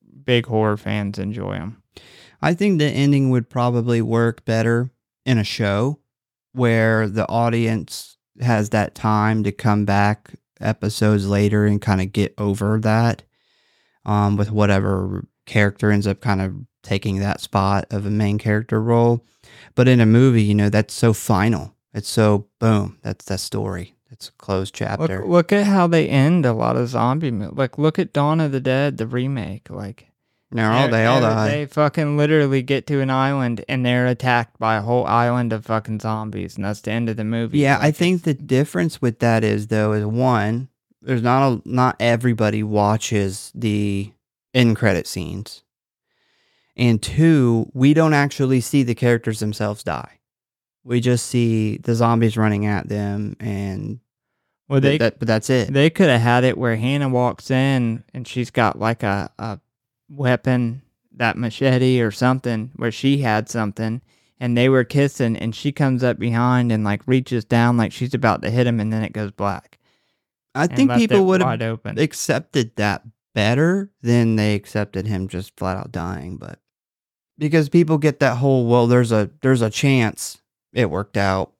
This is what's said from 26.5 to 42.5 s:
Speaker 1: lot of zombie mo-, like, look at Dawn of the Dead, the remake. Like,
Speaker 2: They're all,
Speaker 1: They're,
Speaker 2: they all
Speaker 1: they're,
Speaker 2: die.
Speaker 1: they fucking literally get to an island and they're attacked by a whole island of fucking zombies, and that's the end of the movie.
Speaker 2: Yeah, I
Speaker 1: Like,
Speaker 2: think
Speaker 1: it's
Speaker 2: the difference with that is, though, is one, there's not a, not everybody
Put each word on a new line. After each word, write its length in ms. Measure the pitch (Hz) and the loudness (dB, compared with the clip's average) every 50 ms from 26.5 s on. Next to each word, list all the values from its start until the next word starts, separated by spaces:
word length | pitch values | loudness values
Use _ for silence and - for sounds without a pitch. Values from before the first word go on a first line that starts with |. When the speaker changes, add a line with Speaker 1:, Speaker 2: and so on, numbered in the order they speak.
| 113 | 0
Speaker 1:
lot 220 | 113 117 117 123 | 0 0 0 0
of 140 | 123 123 120 | -2 -2 -2
zombie 420 | 123 113 117 123 135 160 165 127 | -2 -2 0 0 -2 -2 -4 -4
mo-, 220 | 113 98 104 73 - | -4 -4 -6 -6 -4
like, 220 | 135 135 - - | -4 -4 -4 -2
look 220 | 143 147 156 - 190 | -2 -2 0 0 -2
at 140 | 175 - - | -4 -2 -2
Dawn 260 | 143 143 151 160 165 | -2 0 0 0 0
of 120 | 156 143 | 0 -2
the 80 | 135 131 | -2 -2
Dead, 380 | 123 127 127 135 143 143 131 | -2 0 0 0 0 -2 -4
the 100 | 113 110 | -4 -6
remake. 640 | 113 123 123 127 139 139 120 95 - 98 - _ - | -4 -4 -4 -4 -4 -4 -6 -6 -8 -10 -14 _ -14
Like, 380 | - 98 104 101 - _ - _ _ _ _ _ _ _ _ - | -14 -12 -12 -12 -14 _ -20 _ _ _ _ _ _ _ _ -8
Speaker 2:
They're 200 | - 113 110 107 | -4 0 2 2
all, 120 | 113 127 139 | 4 4 2
Speaker 1:
They're, 80 | 123 | 2
Speaker 2:
they 140 | 113 110 110 | 2 2 2
all 140 | 117 131 131 | 4 2 2
Speaker 1:
they're, 100 | 120 110 | 2 2
Speaker 2:
die. 200 | 110 110 107 - | 2 2 0 0
Speaker 1:
they 160 | 147 147 147 | -2 -2 -4
fucking 500 | 139 - 151 151 139 - 170 151 147 147 | -4 -2 0 0 0 0 -2 -2 -2 0
literally 460 | 147 147 147 156 151 143 135 135 135 | 0 0 2 2 2 2 2 0 -2
get 260 | 123 135 139 131 - | 0 -2 -2 -2 -2
to 140 | - 147 135 | -2 -2 -2
an 80 | 135 131 | 0 0
island 560 | 131 131 135 139 139 135 127 120 117 - - | 0 0 0 0 0 -2 -2 -2 -4 -6 -6
and 180 | - 131 127 123 | -6 -4 -2 0
they're 220 | 123 123 123 123 | 0 2 2 2
attacked 500 | 127 123 - 131 127 120 120 117 - _ - | 0 -2 -2 0 0 0 0 0 -4 _ -4
by 180 | 113 110 113 | -2 0 0
a 40 | 107 | 0
whole 240 | 104 117 120 123 - | 0 0 0 0 0
island 460 | - 113 120 120 120 120 123 120 113 | 0 0 0 2 0 0 -2 -2 -2
of 140 | 110 107 - | -4 -6 -4
fucking 340 | - 110 110 110 113 107 104 | -4 -4 -4 -4 -4 -8 -6
zombies, 560 | - 110 110 110 110 107 107 101 92 87 - | -4 -6 -6 -6 -6 -8 -8 -8 -10 -10 -8
and 80 | 98 95 | -8 -6
that's 160 | 104 104 - | -6 -6 -6
the 100 | - 104 | -6 -6
end 180 | 110 117 117 113 | -4 -4 -2 -4
of 80 | 107 | -4
the 80 | 117 107 | -4 -4
movie. 340 | 110 117 117 117 - 147 147 | -4 -4 -4 -4 -2 0 0
Speaker 2:
Yeah, 180 | 143 139 139 | 2 2 2
I 100 | - 143 | 2 2
Speaker 1:
Like, 80 | 151 151 | 0 0
Speaker 2:
think 200 | - 170 180 185 | 2 0 0 0
Speaker 1:
it's 80 | 170 - | 0 -2
Speaker 2:
the 80 | 165 139 | -4 -4
difference 680 | - 143 131 131 131 147 - - 180 170 160 - - | -4 -2 0 0 0 0 0 -2 -2 -2 -2 -4 -2
with 180 | 135 120 113 - | -4 -4 -2 0
that 240 | 120 117 113 113 110 | 0 2 2 2 2
is, 240 | 107 104 104 104 | 0 -2 -2 -2
though, 240 | 110 110 107 107 107 | -2 -2 0 0 0
is 140 | 107 107 104 | 0 -2 -2
one, 640 | 107 110 120 127 127 120 107 104 107 113 123 131 - _ _ _ _ _ _ | -2 -2 0 0 2 2 2 0 0 -2 -4 -6 -10 _ _ _ _ _ _
there's 200 | - 131 127 117 | -6 -4 -2 0
not 300 | 117 120 127 135 139 135 | 0 2 2 2 2 2
a, 100 | 117 - - | 0 -2 -4
not 320 | - 123 127 127 127 - - | -4 -2 0 0 0 0 0
everybody 640 | 110 117 117 113 127 123 113 110 110 104 | 0 0 0 2 2 0 0 2 0 0